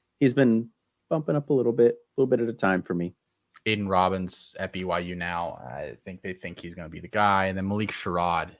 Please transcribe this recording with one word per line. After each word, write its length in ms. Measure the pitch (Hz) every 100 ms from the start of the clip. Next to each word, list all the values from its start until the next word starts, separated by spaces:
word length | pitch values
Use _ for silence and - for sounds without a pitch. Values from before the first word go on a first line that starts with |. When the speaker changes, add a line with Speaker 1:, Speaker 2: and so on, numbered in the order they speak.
| _ _
Speaker 1:
he's 140 | 135 123
been 340 | 123 113 117 _ _ _ -
bumping 260 | 160 151 151
up 140 | 143
a 40 |
little 200 | 139 120
bit, 220 | 120 120 120
a 260 | _ -
little 80 | 131
bit 100 | 123
at 80 | 117
a 60 |
time 280 | 110 98 92
for 120 | -
me. 200 | 87 87 - _ _ _ _ 110
Speaker 2:
Aiden 200 | 107 98
Robbins 680 | 92 92 95 90 - - -
at 120 | 92
B 140 | 92 92
Y 140 | 87
U 160 | 87 87
now. 460 | 87 85 87 50
I 320 | 64 67 76 -
think 200 | - 92
they 100 | 98
think 260 | 92 90 87
he's 140 | 87
gonna 160 | 85 80
be 100 | 85
the 80 | 85
guy. 380 | 107 104 98 95
And 100 | 95
then 120 | 95
Malik 240 | 104 107
Sherrod 580 | - 98 87 87 85 78